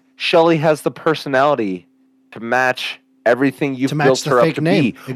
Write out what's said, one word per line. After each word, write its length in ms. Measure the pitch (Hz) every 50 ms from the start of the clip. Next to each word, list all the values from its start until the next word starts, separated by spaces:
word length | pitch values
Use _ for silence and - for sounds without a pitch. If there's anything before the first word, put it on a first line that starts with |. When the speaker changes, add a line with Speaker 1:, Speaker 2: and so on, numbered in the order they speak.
| _ _ _
Speaker 1:
Shelly 420 | - - - - 170 165 170 170 160
has 240 | 147 165 156 143 -
the 80 | 165
personality 960 | 127 - - 165 156 - - 151 135 131 135 151 147 123 113 98 92 90 87 _ _ _ _ _ _ _ _ _
to 80 | - 120
match 600 | 110 117 123 127 131 127 127 - - - - - _ _ _ _ -
everything 480 | 110 123 123 139 139 131 - 160 139 135
you've 140 | 127 131 135
Speaker 2:
To 60 | 143
match 100 | 151 147
Speaker 1:
built 140 | 139 131 127 -
Speaker 2:
the 60 | 156
Speaker 1:
her 100 | 135 123
up 60 | 120
Speaker 2:
fake 100 | 160 139
Speaker 1:
to 60 | 147
Speaker 2:
name. 200 | 151 160 190 202 147
Speaker 1:
be, 80 | 110
which 240 | - - - - 127